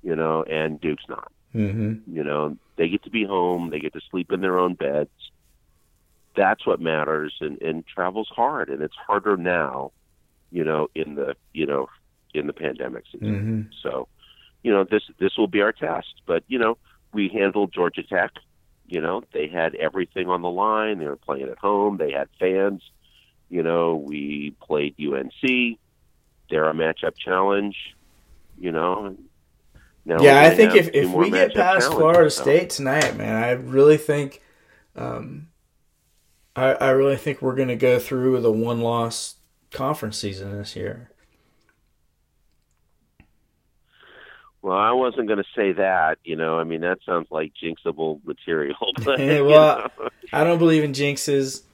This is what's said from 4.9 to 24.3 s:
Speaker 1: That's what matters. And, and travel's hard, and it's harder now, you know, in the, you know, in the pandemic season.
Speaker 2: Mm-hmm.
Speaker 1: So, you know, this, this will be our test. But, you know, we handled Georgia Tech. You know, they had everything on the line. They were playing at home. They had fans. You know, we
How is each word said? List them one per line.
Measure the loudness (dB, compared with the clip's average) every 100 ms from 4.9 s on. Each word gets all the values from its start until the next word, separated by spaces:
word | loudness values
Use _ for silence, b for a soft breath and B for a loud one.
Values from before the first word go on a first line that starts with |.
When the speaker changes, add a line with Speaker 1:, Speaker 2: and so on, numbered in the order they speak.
| -2 -4 _ -20 _ _ _ _ _ _ _ _ _ _
Speaker 1:
That's | 0 0 0 -2
what | -2
matters. | 0 -2 -2 -2 -4 -8
And, | -10 -8
and | -6 -6 -8
travel's | -6 -6 -4 -10
hard, | -2 -2 -2 -6
and | -6
it's | -8 -10 -2
harder | -2 0 0
now, | 0 0 -2 -4 -10 _ _ _ _ _ _
you | -4
know, | -2 0 -2
in | -4 -8 -6
the, | -8 -8 _
you | -6 -2
know, | -2 -4 -12 _ _ _
in | -6 -6
the |
pandemic | -6 -8 -6 -10 -12 -16
season. | -10 -6
Speaker 2:
Mm-hmm. | -4 -4 -4 -6 -10
Speaker 1:
So, | -8 -8 -10 _ b b b _
you | 0
know, | 2
this, | 2 0 -2 -4
this | -4 0
will | -2
be | 2
our | 0
test. | 0 -6 -6 -8 -20 -4
But, | -4 -2
you | -2
know, | -2 -2 _ _ _
we | -4 -4
handled | 0 0 0 -2
Georgia | 0 -2 -2
Tech. | -4 -2 -2 -4 _ _ _ _ _
You | -6
know, | -4 -6 -8
they | -8 -6
had | -2 -4
everything | -2 -4 -4 -6 -6 -4
on | -2
the | -2
line. | -2 -2 0 -2 -4
They | -6
were | -8
playing | -8 -8 -8
at | -6
home. | -2 0 0 0
They | -4
had | -4 -6 _
fans. | -2 0 0 -2 -14 _ _ _ _ _ _
You | -4
know, | 0 2 2 0
we | -4 -8 -8